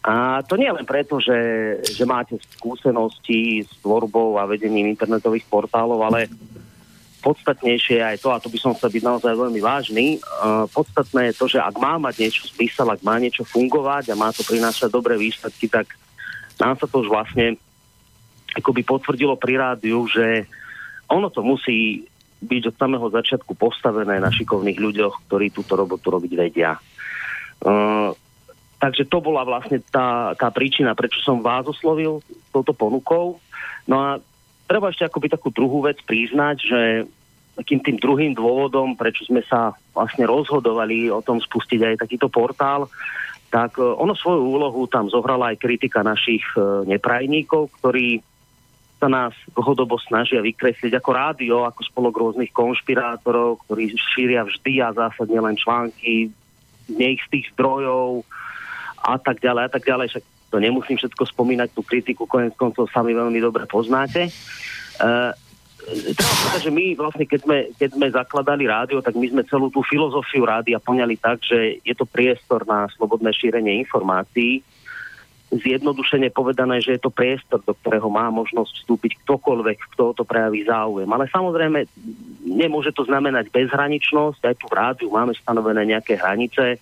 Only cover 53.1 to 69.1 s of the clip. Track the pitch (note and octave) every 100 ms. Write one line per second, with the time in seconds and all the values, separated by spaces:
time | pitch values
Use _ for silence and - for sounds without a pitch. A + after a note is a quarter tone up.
53.1 | A#2 A#2+ A#2+ A#2+ A2+ - G#2+ A2 A2+ -
54.1 | - B2 A#2+ G2+ - C3+ C3 A#2+ A2 A2+
55.1 | - A2 A2+ A2 G#2+ - A#2 A#2 - A#2
56.1 | A2+ A2+ - _ _ _ _ - A2 B2+
57.1 | C3 - C#3+ - - C3+ C3+ C3+ B2+ B2+
58.1 | B2 - - - - - - - - -
59.1 | B2+ - A2+ B2+ A#2+ B2 B2+ C3+ B2+ B2
60.1 | A#2 _ _ _ G#2+ G#2+ B2+ - B2 A#2+
61.1 | - B2+ - B2 B2 A#2+ - G#2 B2 A#2
62.1 | A#2 A2+ B2+ A#2 - A#2+ A#2 A2+ B2 A#2
63.1 | A#2 A#2+ A#2 A#2 A2+ G#2+ G#2 A#2 C3 C3+
64.1 | B2 F3 - - - - - - - A2+
65.1 | A#2+ B2 - - - _ - - - -
66.1 | - - - - - D#3 D3+ F#3 E3+ D3+
67.1 | D3+ D3 C#3+ D3 D3 A#2 - C#3 C3+ C#3
68.1 | B2+ B2 D3 C#3 C#3+ B2 G#2+ C3 C#3 B2